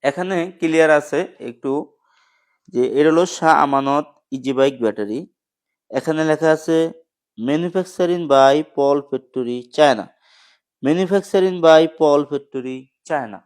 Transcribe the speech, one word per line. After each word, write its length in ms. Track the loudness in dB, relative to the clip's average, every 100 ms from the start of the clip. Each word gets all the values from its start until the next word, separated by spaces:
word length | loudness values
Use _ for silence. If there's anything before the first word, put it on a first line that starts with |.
এখানে 500 | -4 -4 -4 -4 -6
ক্লিয়ার 380 | -6 -2 2 4
আছে 380 | 2 0 -6 -6 _
একটু, 540 | -16 -10 -6 -6 -8 _ _ _ _ _ _ _ _
যে 320 | -4 -2 2
এটা 100 | 2
হলো 160 | 2 0
শাহ 300 | 0 2 2
আমানত 500 | 2 0 -2 -4 -4 _ _
ইজি 220 | -10 -6
বাইক 300 | 0 0 0
ব্যাটারি। 440 | -6 -4 -8 -8 -10 _ _ _ _ _ _
এখানে 340 | -6 -4 -2
লেখা 260 | -2 0 2
আছে, 420 | 0 0 0 -2 -6 _ _ _ -10
"Manufacturing 880 | -4 -4 -2 -6 -6 -4 -2 -2 2
by 280 | 4 6 4 -2 -2
Paul 220 | 0 0
Factory, 600 | -2 -10 _ -8 -6 -8 -8
China। 320 | 2 2 2 -6 _ _ _ _ _ _ _
Manufacturing 760 | -2 -2 0 -2 0 0 0 2
by 220 | 6 6 4
Paul 340 | 0 2 2 0
Factory, 500 | -8 -8 -12 -10 -12 -16 _
China।" 340 | -8 -8 -8 -14